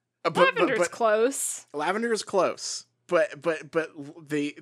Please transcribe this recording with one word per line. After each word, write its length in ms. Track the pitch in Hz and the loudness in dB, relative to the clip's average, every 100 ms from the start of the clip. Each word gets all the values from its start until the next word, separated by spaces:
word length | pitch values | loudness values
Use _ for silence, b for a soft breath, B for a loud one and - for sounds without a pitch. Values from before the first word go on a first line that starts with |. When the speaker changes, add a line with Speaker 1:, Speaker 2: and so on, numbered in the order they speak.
| _ _ | _ _
Speaker 1:
Uh, 60 | 170 | -2
but, 240 | 160 175 | 4 4
but, 0 | - | 4
Speaker 2:
Lavender's 220 | 196 220 | 2 2
Speaker 1:
but 120 | 170 | 0
Speaker 2:
close. 760 | - 226 220 247 277 - - - | 2 2 4 2 0 -6 -8 -10
Speaker 1:
Lavender 400 | 143 156 208 233 | -4 -2 -2 -2
is 100 | 208 | -2
close. 640 | - 196 135 - - - - _ - | 0 2 2 -2 -8 -10 -14 _ 0
But, 340 | 175 151 143 | 0 0 -2
but, 300 | 160 156 151 | -4 -4 -4
but 200 | 165 160 151 | -6 -6 -10
l-, 260 | 139 165 147 | -18 -18 -6
the, 300 | 151 147 160 | -2 -2 -6